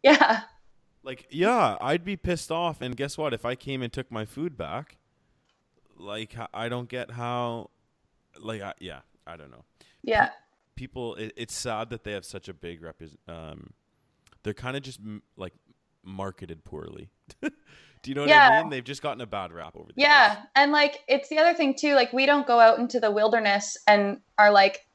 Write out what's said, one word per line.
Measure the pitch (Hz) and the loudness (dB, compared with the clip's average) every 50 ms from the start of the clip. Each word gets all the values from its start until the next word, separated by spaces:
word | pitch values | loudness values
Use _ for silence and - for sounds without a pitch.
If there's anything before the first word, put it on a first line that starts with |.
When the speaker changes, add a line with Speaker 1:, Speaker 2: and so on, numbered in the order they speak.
| - | 8
Speaker 1:
yeah. | 269 302 285 294 - 226 220 - - _ _ _ _ _ _ _ _ _ _ _ | 6 6 6 6 4 2 -2 -4 -12 _ _ _ _ _ _ _ _ _ _ _
Speaker 2:
Like, | 131 131 - - _ | -16 -16 -16 -18 _
yeah, | - 151 180 214 247 240 180 120 101 - | -2 0 2 2 4 4 2 2 0 -2
I'd | - 131 151 175 170 | -2 -2 -2 -2 -4
be | 185 202 | -6 -10
pissed | 175 - 180 175 160 - - | -8 -4 -6 -6 -6 -6 -6
off, | 160 165 175 170 156 - | -6 -4 -4 -4 -4 -6
and | 127 127 123 | -10 -10 -6
guess | 120 135 143 - | -6 -8 -8 -6
what? | - 156 147 120 | -6 -6 -6 -6
If | 113 - | -4 -4
I | 120 127 | -6 -6
came | - - 139 139 131 | -6 -8 -10 -8 -8
and | 123 117 - | -8 -8 -8
took | 131 127 _ | -10 -12 _
my | 117 110 110 | -10 -10 -10
food | 110 - 135 160 175 147 | -10 -10 -10 -10 -10 -8
back, | 107 82 71 82 120 151 _ _ _ _ _ _ _ _ _ _ _ _ _ _ _ _ _ _ _ _ _ _ | -10 -10 -8 -8 -10 -12 _ _ _ _ _ _ _ _ _ _ _ _ _ _ _ _ _ _ _ _ _ _
like, | _ 90 101 101 110 113 107 - | _ -14 -12 -12 -12 -12 -14 -14
h-, | 117 87 - - | -16 -16 -14 -10
I | 101 113 120 | -10 -8 -6
don't | 123 123 123 117 | -6 -8 -10 -10
get | - 127 - - | -10 -12 -12 -12
how, | 120 120 120 120 123 123 123 120 117 117 - - _ _ _ _ _ _ _ _ _ _ _ _ _ - | -10 -10 -8 -6 -6 -4 -6 -6 -8 -10 -14 -16 _ _ _ _ _ _ _ _ _ _ _ _ _ -16
like, | - 107 113 107 | -14 -12 -12 -10
I, | 98 98 - _ | -10 -12 -14 _
yeah, | 87 92 76 67 _ _ _ _ _ | -16 -16 -16 -18 _ _ _ _ _
I | - 82 | -20 -20
don't | 80 73 69 | -20 -20 -20
know. | 58 60 _ _ _ _ _ _ _ _ - | -20 -20 _ _ _ _ _ _ _ _ -6
Speaker 1:
Yeah. | - 226 208 - | -2 2 2 2
Speaker 2:
Pe-, | - - - _ _ _ _ _ _ _ | 0 0 -12 _ _ _ _ _ _ _
people, | - 127 - _ 127 123 117 - | -16 -16 -14 _ -12 -12 -10 -10
it, | 87 110 110 - | -10 -12 -14 -12
it's | - 117 - - | -14 -14 -12 -12
sad | - - 123 113 107 113 113 | -10 -8 -8 -6 -6 -8 -10
that | 120 113 _ | -12 -14 _
they | 107 | -10
have | 104 98 90 | -10 -10 -12
such | - - 98 _ - | -14 -18 -16 _ -16
a | 90 | -18
big | 78 - 85 85 78 | _ -16 -16 -16 -14
repres-, | 82 82 78 _ 82 78 71 - _ - | -16 -18 -18 _ -20 -20 -20 -20 _ -18
um, | 85 82 80 78 73 71 69 - - _ _ _ _ _ _ _ _ _ _ _ _ _ _ | -16 -16 -14 -16 -16 -18 -20 -20 -20 _ _ _ _ _ _ _ _ _ _ _ _ _ _
they're | - 107 | -10 -10
kinda | - - 127 131 139 | -8 -10 -10 -10 -10
just | 135 135 127 - | -12 -14 -18 -16
m-, | 101 107 107 107 _ _ _ | -16 -14 -14 -16 _ _ _
like, | - 92 90 _ _ _ _ _ _ _ _ _ _ _ | -16 -16 -16 _ _ _ _ _ _ _ _ _ _ _
marketed | 92 95 95 98 98 95 _ 98 82 82 80 _ | -16 -12 -10 -10 -10 -10 _ -16 -16 -16 -18 _
poorly. | - - 76 76 76 - - - 101 _ | -16 -16 -14 -14 -14 -16 -18 -20 -20 _
<laughs> | _ _ _ - _ | _ _ _ -18 _
Do | - 311 _ _ _ _ - - _ _ _ _ - 131 | -10 -10 _ _ _ _ -20 -20 _ _ _ _ -14 -10
you | 135 | -6
know | 143 | -4
what | 143 277 | 2 4
Speaker 1:
Yeah. | 302 294 277 254 | 6 8 8 8
Speaker 2:
I | 220 214 | 6 4
mean? | 165 160 | 2 -2
They've | 143 127 120 | -8 -10 -10
just | 131 143 - | -10 -14 -8
gotten | - 147 127 117 | -8 -8 -8 -8
a | 123 | -12
bad | 104 98 101 95 87 | -10 -8 -8 -8 -8
rap | 82 85 78 82 _ | -12 -14 -16 -16 _
over | - 82 | -20 -20
the | - - | -16 -4
Speaker 1:
Yeah, | - 277 294 294 277 240 208 208 | 0 2 6 6 6 6 6 4
Speaker 2:
years. | 208 - - _ | -2 -12 -2 _
Speaker 1:
and, | 269 285 285 | 2 2 4
like, | 294 294 294 285 - - _ | 4 2 2 2 0 -6 _
it's | - 262 277 - - | -2 -2 -2 0 -2
the | 311 311 | 0 2
other | 311 349 339 | 4 4 4
thing | 339 320 269 269 | 2 0 -2 0
too, | - - 294 285 | 0 0 2 4
like, | 269 240 240 233 | 4 2 2 0
we | 254 269 | 0 2
don't | 277 294 285 277 | 4 2 2 2
go | - 240 233 | 2 6 8
out | 233 226 226 226 | 8 8 8 4
into | 240 240 - 240 | 0 -2 -2 -2
the | 220 214 | 0 0
wilderness | 202 214 214 220 214 233 220 202 202 208 202 - - - - | 2 2 2 2 2 2 2 2 0 0 -2 -6 -12 -2 4
and | - 208 202 202 202 196 - _ _ _ | 4 6 6 4 0 -4 -8 _ _ _
are | - 208 208 | 6 6 8
like | 208 202 196 202 196 - _ _ _ | 8 8 6 6 2 -4 _ _ _